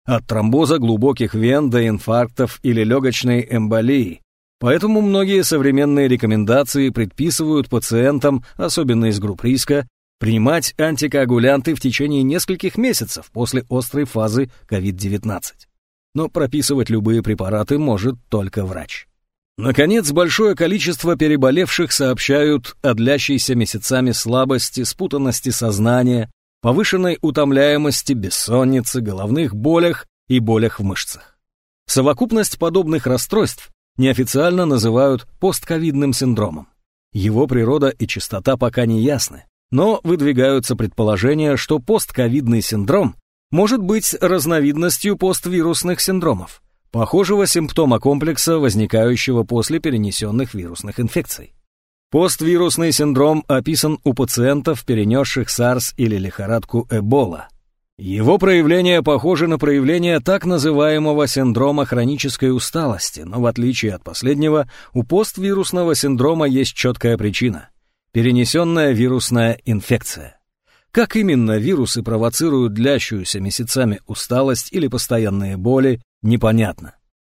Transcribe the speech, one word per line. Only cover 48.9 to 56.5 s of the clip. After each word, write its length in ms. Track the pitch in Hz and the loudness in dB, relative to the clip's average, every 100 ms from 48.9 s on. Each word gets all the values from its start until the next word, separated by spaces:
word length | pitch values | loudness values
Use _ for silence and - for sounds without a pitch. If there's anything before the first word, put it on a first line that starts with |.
| 110 117 123 - 120 | 2 2 2 0 -2
после 380 | 107 120 110 160 | 0 -2 -2 -2
перенесенных 760 | 160 120 104 - 107 113 123 | -2 -2 -2 -4 -4 -2 -4
вирусных 460 | 104 85 85 101 101 | -6 -12 -12 -10 -6
инфекций. 540 | 117 175 - - - _ _ _ _ _ _ | -4 -4 -6 -10 -16 _ _ _ _ _ _
Поствирусный 800 | 147 180 - 160 175 175 156 165 | 0 2 0 0 2 2 0 0
синдром 520 | 139 147 131 147 156 - | 2 2 4 4 2 0
описан 500 | 135 135 156 151 156 | -2 0 -2 -2 -2
у 100 | 143 | -2
пациентов, 720 | 123 127 - 127 147 139 135 | -2 -2 0 2 0 0 -4
перенесших 640 | - 113 104 127 139 135 113 | -2 0 2 0 0 -2 -4
сарс 440 | - 120 127 123 - | -2 0 0 -4 -2
или 200 | 117 101 | -2 -2
лихорадку 720 | 95 - 98 | -4 -8 -4